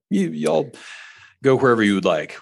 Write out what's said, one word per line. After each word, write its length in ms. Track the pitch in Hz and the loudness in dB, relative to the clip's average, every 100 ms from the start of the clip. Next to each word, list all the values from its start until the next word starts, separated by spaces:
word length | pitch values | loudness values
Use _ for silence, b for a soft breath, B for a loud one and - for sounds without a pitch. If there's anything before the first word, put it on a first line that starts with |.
| - | -4
you, 200 | 196 180 | -2 -2
y'all 400 | 78 76 - - - B B B B B B | -4 -2 -2 -4 -8 B B B B B B
go 120 | 135 131 | 0 2
wherever 280 | 131 117 | 2 2
you 120 | 104 98 | 2 2
would 100 | 92 | 0
like. 320 | 82 73 - | -2 -4 -10